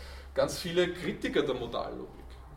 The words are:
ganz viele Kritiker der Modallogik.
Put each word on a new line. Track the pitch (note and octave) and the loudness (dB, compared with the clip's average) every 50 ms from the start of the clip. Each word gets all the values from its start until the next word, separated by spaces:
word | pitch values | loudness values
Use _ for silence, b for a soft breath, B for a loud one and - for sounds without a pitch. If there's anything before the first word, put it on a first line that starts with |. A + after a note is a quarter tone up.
| B B B B B B - | B B B B B B 2
ganz | C3+ C3+ D3 - - | 4 4 4 2 -4
viele | - E3+ E3+ F3+ F3+ F3 F3 | -4 2 4 4 4 4 2
Kritiker | - - F3+ G#3+ - - C4 - E3+ - | -2 -2 -2 -2 0 -2 2 4 4 4
der | C3 B2+ | 4 2
Modallogik. | B2 A#2 A#2 - - - - B2 B2+ - - - - - - - - - - - | 0 -2 -2 -2 -2 -2 -2 -4 -8 -8 -10 -12 -14 -16 -16 -16 -16 -16 -16 -14